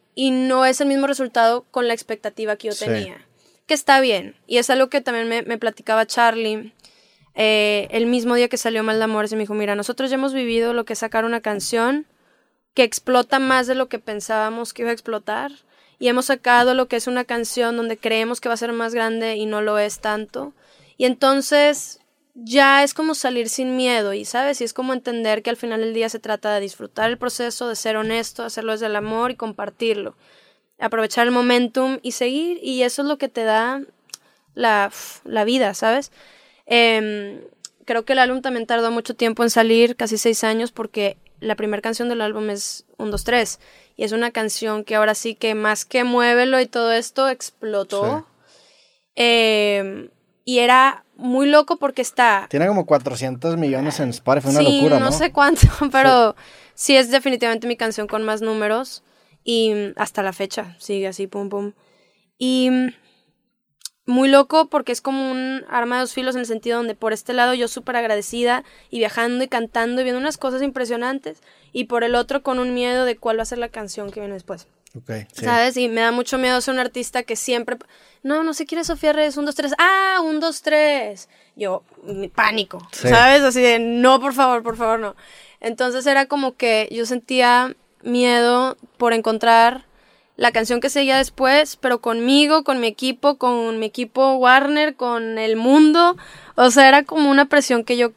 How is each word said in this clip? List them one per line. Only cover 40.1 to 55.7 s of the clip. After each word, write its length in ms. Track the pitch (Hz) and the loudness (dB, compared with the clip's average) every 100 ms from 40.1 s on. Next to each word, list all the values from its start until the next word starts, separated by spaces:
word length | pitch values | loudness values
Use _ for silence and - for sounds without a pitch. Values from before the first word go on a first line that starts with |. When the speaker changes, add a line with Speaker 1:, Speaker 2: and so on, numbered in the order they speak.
| 220 | -2
Speaker 1:
seis 260 | 233 220 | 0 0
años, 300 | 220 220 233 | 0 -2 -4
porque 420 | - 214 220 202 - _ _ | -8 -10 -4 -4 -4 _ _
la 160 | 220 208 | -6 -4
primera 260 | 214 208 | -4 -4
canción 280 | 226 226 240 | -6 -4 -4
del 100 | 233 | -4
álbum 300 | 214 214 214 | -4 -4 -6
es 360 | 202 - - - - | -6 -10 -12 -18 -12
Un, 140 | 214 | -8
dos, 120 | 202 | -6
tres, 360 | - 240 214 - _ _ _ - | 0 0 0 -6 _ _ _ -8
y 80 | |
es 80 | 214 | -4
una 200 | 220 233 | -2 -2
canción 520 | 233 220 - 220 214 | -4 -6 -4 -6 -6
que 120 | 208 220 | -2 0
ahora 200 | 214 214 | 2 0
sí 200 | 233 214 | -6 -4
que 200 | 220 214 | -4 -2
más 300 | 214 214 - | -2 -2 -2
que 180 | 254 | -2
Muévelo 560 | 247 240 240 240 254 262 | 0 2 2 2 2 2
y 60 | 254 | 0
todo 260 | 240 233 | -2 0
esto, 380 | 226 233 - 269 | 0 -2 -2 -2
explotó. 920 | 247 - - 220 202 190 202 208 302 | -2 -10 -12 -6 -6 -4 -4 -2 -4
Speaker 2:
Sí. 60 | 311 _ _ _ _ _ _ _ _ - | -8 _ _ _ _ _ _ _ _ 0
Speaker 1:
Em, 920 | 233 233 220 214 208 202 196 196 - _ _ _ | 2 4 4 2 2 0 -4 -10 -16 _ _ _
y 160 | - 247 | -4 2
era 440 | 240 254 254 - - - | 4 6 4 2 -10 -10
muy 340 | 247 262 285 | -2 2 4
loco 280 | 294 302 330 | 4 4 0
porque 240 | - - | -2 -4
está 460 | 247 - 240 196 202 | -4 2 2 2 0
Speaker 2:
Tiene 180 | 143 180 | 0 0
como 180 | 202 165 | 0 2
cuatrocientos 720 | 143 131 123 131 127 165 170 | 2 2 -6 -6 -4 -4 -2
millones 420 | 151 131 147 143 | 0 0 -2 -2
en 80 | 131 | -4
Spotify, 400 | 120 - 139 139 | -2 0 2 2
una 100 | 143 | 4
Speaker 1:
Sí, 60 | 147 277 | 4 4
Speaker 2:
locura, 220 | 277 - | 4 4
¿no? 60 | 262 | 2
Speaker 1:
no 60 | |
sé 180 | 302 320 | 0 0
cuánto, 300 | - 285 330 | 4 4 6
<laughs> 300 | - | 4